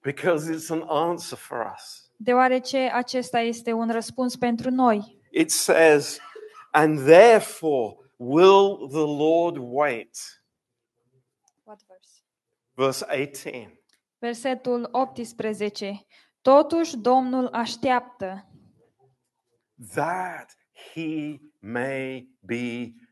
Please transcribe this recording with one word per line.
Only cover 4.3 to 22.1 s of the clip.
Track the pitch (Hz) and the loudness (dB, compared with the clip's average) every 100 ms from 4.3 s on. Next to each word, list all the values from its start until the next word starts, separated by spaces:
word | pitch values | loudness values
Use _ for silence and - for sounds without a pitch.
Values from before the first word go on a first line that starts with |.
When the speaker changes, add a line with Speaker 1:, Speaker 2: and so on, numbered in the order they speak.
| 247 | -2
Speaker 2:
pentru | 240 233 254 | -4 -2 -2
noi. | 254 247 208 202 _ _ | 2 2 2 -4 _ _
Speaker 1:
It | 156 165 | -2 0
says, | - - 165 160 147 143 - - - - - - | 0 2 6 8 6 2 -12 -16 -20 -20 -20 -2
"And | 151 156 151 | 2 2 2
therefore | 135 165 233 220 - - 160 139 107 - _ _ | 8 10 10 8 2 -6 -2 -2 -4 -10 _ _
will | 123 147 185 196 196 202 139 | -2 6 8 8 4 0 -8
the | 151 151 147 | -4 -4 0
Lord | 156 165 170 147 | 0 2 0 -6
wait." | 120 127 147 117 - - - _ _ _ _ _ _ _ _ 131 _ _ _ _ | -8 -2 -2 -4 -10 -18 -20 _ _ _ _ _ _ _ _ _ _ _ _ _
Speaker 2:
What | _ 208 _ | _ -20 _
verse? | - _ _ _ _ _ _ _ | -20 _ _ _ _ _ _ _
Speaker 1:
Verse | - 135 127 - | -2 -2 -2 -6
eighteen. | 139 139 - 151 123 104 _ _ _ _ _ | -6 -6 -10 -14 -14 -18 _ _ _ _ _
Speaker 2:
Versetul | 233 233 269 254 254 240 233 | -12 -8 -8 -6 -6 -6 -4
optsprezece. | 254 262 254 233 - 214 202 208 - 196 202 _ _ _ _ | -4 -4 -8 -14 -8 -8 -6 -8 -8 -12 -12 _ _ _ _
„Totuși | 254 277 294 330 320 247 | 4 6 4 -2 -2 -2
Domnul | 226 254 254 254 254 | 2 2 2 -4 -4
așteaptă.” | 226 226 - 269 247 247 - 190 196 - - _ _ _ _ _ _ _ _ _ _ _ _ 107 | -4 -6 -4 -2 -2 -4 -12 -10 -10 -18 -20 _ _ _ _ _ _ _ _ _ _ _ _ -10
Speaker 1:
"That | 127 156 185 185 160 - _ _ _ - | -6 -4 -6 -8 -12 -18 _ _ _ -18
he | 160 160 160 147 143 147 _ | -10 -8 -8 -10 -14 _ _
may | 98 120 131 135 131 | -10 -8 -6 -8 -10